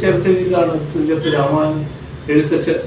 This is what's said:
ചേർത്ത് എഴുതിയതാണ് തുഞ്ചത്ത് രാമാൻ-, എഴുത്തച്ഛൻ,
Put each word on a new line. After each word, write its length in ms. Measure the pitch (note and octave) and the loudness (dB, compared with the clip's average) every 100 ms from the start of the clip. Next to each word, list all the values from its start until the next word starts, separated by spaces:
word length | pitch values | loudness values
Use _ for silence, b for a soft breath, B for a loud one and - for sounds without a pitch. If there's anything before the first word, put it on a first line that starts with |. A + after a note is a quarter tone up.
ചേർത്ത് 260 | F#3+ - F#3+ | 2 2 2
എഴുതിയതാണ് 460 | F3+ F3+ F3 E3 D#3 D3 | 2 2 2 2 0 -4
തുഞ്ചത്ത് 360 | E3 D3+ D#3 D#3+ | -2 0 0 0
രാമാൻ-, 480 | D3 C#3 D3+ D#3 D#3 C#3+ - - - - | 0 2 2 0 -2 -6 -10 -14 -10 0
എഴുത്തച്ഛൻ, 440 | D3+ D3 - D#3 D#3+ | 2 2 0 0 -2